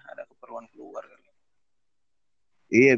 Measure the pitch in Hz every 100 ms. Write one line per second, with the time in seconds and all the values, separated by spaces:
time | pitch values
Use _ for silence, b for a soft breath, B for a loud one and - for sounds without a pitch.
0 | - - - _ 123 117 113 104 101 -
1 | - 101 _ _ _ _ _ _ _ _
2 | _ _ _ _ _ _ _ 110 135